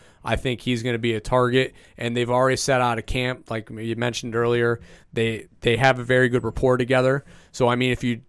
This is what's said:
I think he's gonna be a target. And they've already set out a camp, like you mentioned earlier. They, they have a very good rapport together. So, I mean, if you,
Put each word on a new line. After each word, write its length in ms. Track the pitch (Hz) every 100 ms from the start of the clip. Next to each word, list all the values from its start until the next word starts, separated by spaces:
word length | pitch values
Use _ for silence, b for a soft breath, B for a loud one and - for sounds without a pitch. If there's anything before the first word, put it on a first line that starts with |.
| b b
I 120 | - 113
think 240 | 131 113
he's 220 | 123 120
gonna 140 | 123 117
be 160 | 117
a 60 | 110
target. 520 | - 127 123 127 131 b b -
And 180 | 117 120
they've 140 | 120
already 260 | 123 131 127
set 240 | - 127
out 180 | 120 113
a 40 |
camp, 480 | - 127 127 127 -
like 180 | 110 104
you 260 | 110 113 113
mentioned 400 | 120 113 123 113
earlier. 440 | 120 120 117 117 b b b
They, 360 | - 113 110 - _
they 140 | 123 113
have 200 | 135 123
a 60 |
very 240 | 120 127 127
good 160 | 120
rapport 320 | 110 - 131 127
together. 480 | 123 131 131 139 b b b
So, 160 | - 120
I 60 |
mean, 160 | 123 127
if 140 | 123
you, 160 | 123 117